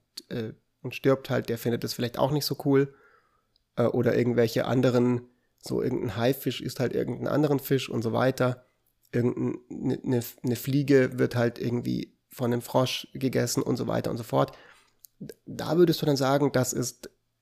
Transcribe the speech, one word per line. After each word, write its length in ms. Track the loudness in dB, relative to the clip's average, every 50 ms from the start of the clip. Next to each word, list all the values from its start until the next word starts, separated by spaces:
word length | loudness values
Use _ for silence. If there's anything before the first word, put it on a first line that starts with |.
| _ _ _ -18 -12 -8
äh, 240 | -6 -6 -6 -6 -10 -14 _ _ _ _
und 140 | -12 -10 -8
stirbt 340 | 0 2 2 2 2 0 -2
halt, 220 | -2 -2 -2 -2
der 80 | -4 -2
findet 260 | 0 -2 -2 0 -2
das 80 | -6
vielleicht 260 | -4 -4 -6 -4 0 0
auch 120 | 0 2
nicht 160 | 2 0 -2
so 100 | -2 -4 -2 2
cool. 300 | 4 4 4 4 2 -2 _ _ _ _ _ _ _ _ _ _ _ _ _ _ _ _
Äh, 80 | 0 0
oder 320 | 2 2 2 2 2 2
irgendwelche 480 | 2 2 2 4 2 2 2 2 -2 -2
anderen, 640 | 0 2 2 4 4 4 4 4 2 2 -2 -4 -12 _ _ _ _ _ _
so 240 | -8 -4 -2 -2
irgendein 340 | 0 0 -2 -2 -2 -4 -2
Haifisch 460 | 0 0 0 0 0 -4 -6 -6 -6
isst 180 | -8 -8 -4 -4
halt 140 | -2 -2 0
irgendeinen 340 | -2 -2 -2 -4 -4 -4 -2
anderen 320 | 0 2 2 2 0 -2
Fisch 300 | 0 0 0 0 0 -2
und 100 | -4 -4
so 140 | -2 -2 0
weiter. 520 | 0 0 0 2 2 0 0 -2 -4 -10 _ _ _ _ _ _ _ _ _
Irgendeine, 840 | -2 0 0 0 0 -2 -4 -4 -4 -6 -10 -14 -10 -4 -2 -2 -2 -2
ne, 200 | -2 0 0 0 -2 -4 -10 -6
ne 140 | -2 -2 -2
Fliege 640 | -2 -2 0 0 0 4 6 6 6 6 4 2 0
wird 180 | -2 0 2
halt 220 | 0 0 0 -2 -4
irgendwie 580 | -4 -4 -4 -2 -2 -2 -4 -4 -4 -8 _ _ _ _
von 240 | -8 -4 -2 -2 -2
einem 80 | -2
Frosch 460 | -4 -2 0 0 2 2 -2 -6 -8 -10
gegessen 500 | -8 -4 -4 -2 0 0 0 0 0 -2
und 140 | -2 -2 -2
so 100 | -2 -2
weiter 240 | -2 -2 -2 -2 -2
und 60 | -4
so 80 | -6 -6
fort. 320 | -2 0 0 0 0 -4 -10 -20 -20 -20 _ _ _ _ _ -20 _ _ _ -16 -16 -16 -18 _
Da 320 | -14 -10 -8 -4 0 4
würdest 240 | 4 6 4 4 2
du 60 | 2
dann 100 | 2 2
sagen, 360 | 2 2 2 4 4 2 2
das 200 | 2 2 2 0
ist 380 | 0 -2 -4 -4 -6 _ -16 -20 -20 _ _ _ _ _